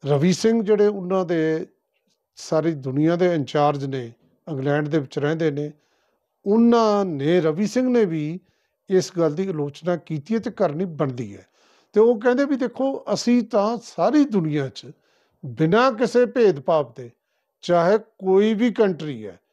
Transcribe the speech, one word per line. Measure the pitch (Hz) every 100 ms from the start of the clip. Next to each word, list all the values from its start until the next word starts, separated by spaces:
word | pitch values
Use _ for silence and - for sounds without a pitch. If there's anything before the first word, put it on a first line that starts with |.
| 143
ਰਵੀ | 143 165
ਸਿੰਘ | 180 220 226
ਜਿਹੜੇ | 202 208 208
ਉਹਨਾਂ | 208 180 190
ਦੇ | 180 170 160 160 - _ _ _ _ _ _ _
ਸਾਰੀ | - 160 156
ਦੁਨੀਆ | 156 135 131 156 170
ਦੇ | 180
ਇੰਚਾਰਜ | 170 127 156 147 143
ਨੇ, | 139 135 120 117 _ _ -
ਇੰਗਲੈਂਡ | 147 135 147 151
ਦੇ | 156
ਵਿੱਚ | 135 -
ਰਹਿੰਦੇ | 143 160 160
ਨੇ, | 143 147 147 _ _ _ _ _ _ -
ਉਹਨਾਂ | 214 233 233 220 202
ਨੇ, | 196 151 139 180
ਰਵੀ | 160 156 208
ਸਿੰਘ | 254 254
ਨੇ | 240
ਵੀ | 208 160 151 175 _ _ _ _ _
ਇਸ | 190 - 170
ਗੱਲ | 165
ਦੀ | 147 190
ਆਲੋਚਨਾ | 160 143 139 165 175
ਕੀਤੀ | - 156 139
ਹੈ | 226
ਤੇ | 233
ਕਰਨੀ | - 185 147
ਬਣਦੀ | 190 151 147 123 110 98
ਹੈ। | - _ _ _ _
ਤੇ | -
ਉਹ | 226 240
ਕਹਿੰਦੇ | 247 247
ਵੀ | 277 269
ਦੇਖੋ, | 240 - 269 269 -
ਅਸੀਂ | 202 - 240
ਤਾਂ | 220 220 202 233
ਸਾਰੀ | - - 180 294
ਦੁਨੀਆ | 285 208 156 147 135
'ਚ | - 120 - _ _ _ _
ਬਿਨਾਂ | 143 117 160 202 262
ਕਿਸੇ | 220 233 240 247
ਭੇਦਭਾਵ | - 220 147 135 160 135 123
ਦੇ, | 120 _ _ _ _ _
ਚਾਹੇ | - 175 170 214
ਕੋਈ | 214 _ 190 190 214
ਵੀ | 220 240
ਕੰਟਰੀ | 196 208 160 156 123 107
ਹੈ | 90 _